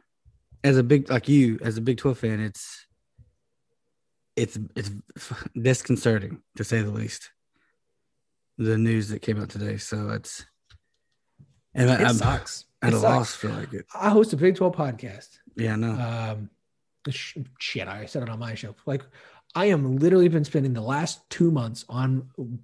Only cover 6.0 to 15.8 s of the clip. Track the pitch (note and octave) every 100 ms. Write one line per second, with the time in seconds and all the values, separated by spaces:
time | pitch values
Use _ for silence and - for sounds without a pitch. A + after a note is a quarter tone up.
6 | A#2+ A2 G2 - _ - G#2+ A#2 G#2 G#2
7 | A2 - - _ _ _ _ _ _ _
8 | _ _ _ _ _ - A2 A2 A2+ A2
9 | G#2 G#2+ - G#2+ G#2 G2+ G#2 G#2 - G#2+
10 | G#2 A2 - - - _ _ _ _ _
11 | _ _ _ _ - _ _ - B2 B2+
12 | A#2+ A2+ - - - - - - A#2+ A2+
13 | - B2+ A#2 - G#2+ G#2 - - - -
14 | G3+ G#3 G#3+ C#3+ F#3 F#3+ F#3 F3 C#3 A2+
15 | A#2 G#2 - _ _ - A2+ A2